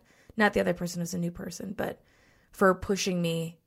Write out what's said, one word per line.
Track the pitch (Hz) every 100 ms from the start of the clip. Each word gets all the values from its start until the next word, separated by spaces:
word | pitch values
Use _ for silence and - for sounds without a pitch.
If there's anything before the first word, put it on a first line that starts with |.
| _ _ - -
not | 208
the | 202
other | 190
person | 175 175 175
who's | 165
a | 180
new | 170
person, | 175 - - 190 -
but | - - _ _ _ _ _
for | - 190 185
pushing | - 190 196 180
me | 170 165 165 -